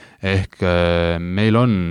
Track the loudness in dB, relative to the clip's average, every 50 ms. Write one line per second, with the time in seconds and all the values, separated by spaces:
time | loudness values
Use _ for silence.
0 | -20 -20 -14 -6 -4 -2 0 0 -2 -4 -6 -4 -2 0 2 2 2 2 2 0
1 | 0 0 -2 -4 -4 -4 -4 0 0 2 2 2 2 2 0 0 -2 -4